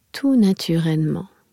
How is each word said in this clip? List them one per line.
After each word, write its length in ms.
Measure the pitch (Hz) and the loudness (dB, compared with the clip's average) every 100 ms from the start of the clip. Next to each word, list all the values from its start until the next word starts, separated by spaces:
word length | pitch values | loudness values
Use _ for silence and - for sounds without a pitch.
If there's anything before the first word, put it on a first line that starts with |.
| _ | _
tout 240 | - 277 262 | -6 0 2
naturellement 960 | 196 196 - 165 165 156 151 151 190 _ _ | 2 0 -2 -2 0 0 -2 -4 -8 _ _